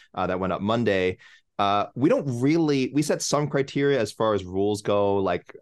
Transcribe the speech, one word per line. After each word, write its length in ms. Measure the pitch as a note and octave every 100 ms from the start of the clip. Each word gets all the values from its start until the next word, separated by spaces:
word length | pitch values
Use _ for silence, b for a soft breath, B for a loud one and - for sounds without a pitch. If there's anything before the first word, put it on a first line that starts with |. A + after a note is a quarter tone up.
| B
Uh, 120 | - F2+
that 140 | F#2
went 140 | F#2
up 80 | F2+
Monday. 560 | G2+ A#2 G#2+ F#2+ F#2 - B B _ -
Uh, 300 | G2+ G2+ G2 -
we 140 | D3
don't 320 | C4 C#3+ A#2+
really, 500 | C3 E3 D#3 C#3 B2+
we 80 | C#3
set 200 | D#3 F3
some 260 | - C#3+ D3
criteria 500 | C#3+ C#3 C#3 C#3+ C#3
as 120 | G#2+
far 220 | - A2 G2+
as 100 | F2+
rules 360 | F#2+ G2+ G#2
go, 340 | - G2+ G2+ G2+
like, 380 | F#2+ F2 - -